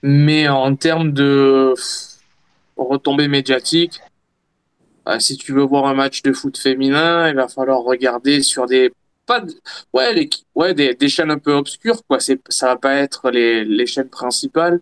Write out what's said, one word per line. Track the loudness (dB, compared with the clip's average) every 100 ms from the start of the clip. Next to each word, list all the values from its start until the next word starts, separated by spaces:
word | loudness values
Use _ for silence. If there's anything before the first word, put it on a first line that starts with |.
Mais | 2 4 4 4 2
en | 2 0 0
termes | 0 0 0
de, | 0 2 4 6 6 4
pff, | 0 -4 -10 -12 -20 _ _ _ _ _ -10
retombées | -4 -2 -2 0 0
médiatiques, | 0 0 -2 0 0 0 -4 -20 _ _ _ _ _ _ _ _ _ -6
euh, | -2
si | -2 -4
tu | -4
veux | 0
voir | 2 2 0
un |
match | 0 -2 -2
de | -2
foot | -2 -4 -4
féminin, | -2 0 0 0 0 0 0
il |
va | 0 -4
falloir | -4 -2 0
regarder | 0 0 0 -2 0 0
sur | 0 -2 0
des, | 2 2 0 _ _
pas | _ -2
de, | -2 -16 -20 -20 -6
ouais, | -2 0
les, | 0 -2 -6 _
ouais, | -2 -2
des, | 2 0
des | 2 -2
chaînes | 0 -2
un | -2
peu | 0
obscures, | -2 -2 -6 -4 -4 _
quoi. | -2
C'est, | 0 -4 -2
ça | -4 -2
va | 0
pas | 0
être | 0 -2 -4 -2
les, | 0 2 0
les | 0 -2 -2
chaînes | -4 -8
principales. | -6 -6 -6 -4 -2 0 0